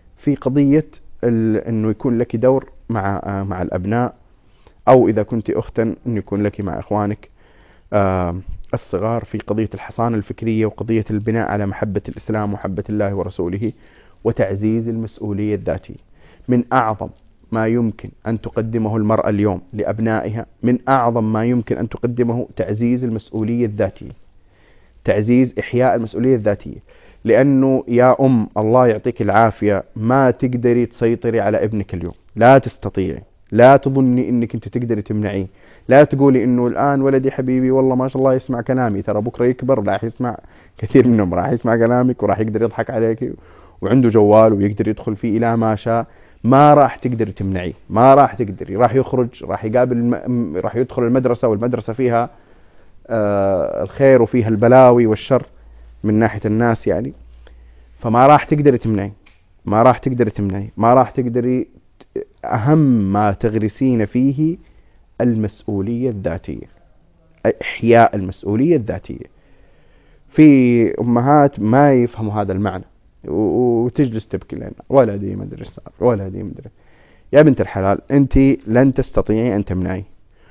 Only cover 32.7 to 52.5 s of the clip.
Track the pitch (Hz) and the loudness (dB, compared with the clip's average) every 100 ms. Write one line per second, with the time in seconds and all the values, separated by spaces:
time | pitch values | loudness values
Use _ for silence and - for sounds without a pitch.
32.7 | - 101 - 90 65 - _ _ 104 127 | -12 -8 -6 -6 -8 -16 _ _ 4 6
33.7 | 139 135 135 131 123 107 120 113 120 - | 6 2 0 0 0 -2 -2 -4 -8 -8
34.7 | 123 120 107 101 104 104 98 92 - - | -8 -4 -6 -4 -4 -4 -4 -8 -12 -20
35.7 | - - 135 151 135 139 127 117 123 120 | -18 2 4 4 4 2 4 2 0 0
36.7 | - 139 139 135 135 135 135 131 127 127 | 0 0 0 0 0 -2 -4 -2 -2 0
37.7 | 131 131 127 131 131 135 131 - 120 113 | 2 2 0 -2 0 0 0 -2 -8 -4
38.7 | 131 120 98 101 104 113 - 123 127 127 | -2 -2 -4 -4 -4 -4 -2 -2 0 -2
39.7 | 127 98 98 113 - 123 107 - - _ | 0 0 -4 -6 -6 -8 -8 -16 -20 _
40.7 | - 110 135 120 113 95 87 95 120 120 | -12 0 4 4 2 2 -2 -2 -4 -2
41.7 | 113 117 123 127 120 101 101 110 107 117 | 0 2 2 0 0 -2 -2 -2 -2 -4
42.7 | 117 117 123 113 110 127 - - - - | -4 -6 -2 -2 -2 -8 -10 -20 -20 -20
43.7 | - 92 127 120 107 104 107 110 101 101 | -10 0 2 4 4 6 6 6 4 0
44.7 | 104 107 107 - 104 117 110 117 113 110 | -2 -4 -4 -8 -6 -4 -2 0 0 -2
45.7 | 107 117 117 113 - - _ 117 131 147 | -2 -2 -4 -4 -16 -20 _ 2 6 6
46.7 | 147 131 - 127 117 104 98 98 92 87 | 6 4 0 -6 -4 -6 -4 -6 -4 -6
47.7 | - - 95 127 135 131 101 104 90 - | -10 -6 4 6 6 4 0 -6 -6 -8
48.7 | 95 120 131 127 127 123 - - 98 110 | 0 0 0 -2 -2 -4 -6 -10 -8 -2
49.7 | 123 127 120 120 113 - 123 98 85 107 | 0 0 0 -2 -2 -4 -4 -4 -4 -4
50.7 | 113 131 - 117 127 123 120 120 104 123 | -4 -4 -2 0 0 0 0 0 0 -2
51.7 | 120 107 113 123 117 120 - _ | -4 -6 -4 0 0 -2 -8 _